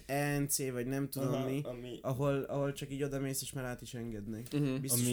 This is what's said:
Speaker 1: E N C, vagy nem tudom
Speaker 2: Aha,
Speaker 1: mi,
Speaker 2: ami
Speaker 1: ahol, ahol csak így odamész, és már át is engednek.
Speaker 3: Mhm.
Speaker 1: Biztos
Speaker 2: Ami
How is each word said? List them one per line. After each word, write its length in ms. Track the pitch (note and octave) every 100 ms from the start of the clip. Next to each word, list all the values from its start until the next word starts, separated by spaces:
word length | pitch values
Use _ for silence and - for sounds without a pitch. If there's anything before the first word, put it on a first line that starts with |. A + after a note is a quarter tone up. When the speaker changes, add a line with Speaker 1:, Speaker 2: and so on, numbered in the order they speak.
| -
Speaker 1:
E 320 | C#3 C#3+ C#3+
N 80 | C#3+
C, 220 | - C3+
vagy 160 | B2 B2
nem 220 | C3+ C#3
tudom 220 | C3+ C#3
Speaker 2:
Aha, 160 | C#3 C3
Speaker 1:
mi, 100 | C3+
Speaker 2:
ami 340 | D3 A#2+ B2 A#2
Speaker 1:
ahol, 400 | - B2+ C#3+ C#3
ahol 300 | - C#3 C#3
csak 200 | C#3 C3
így 100 | C3+
odamész, 400 | C#3+ C3+ C3+ C3
és 100 | B2+
már 120 | C#3
át 160 | B2+ B2
is 120 | A2+
engednek. 580 | B2 A#2 A2 G2+ A2 B2
Speaker 3:
Mhm. 280 | D3 C#3+ C3
Speaker 1:
Biztos 200 | C3+ B2
Speaker 2:
Ami 80 | B2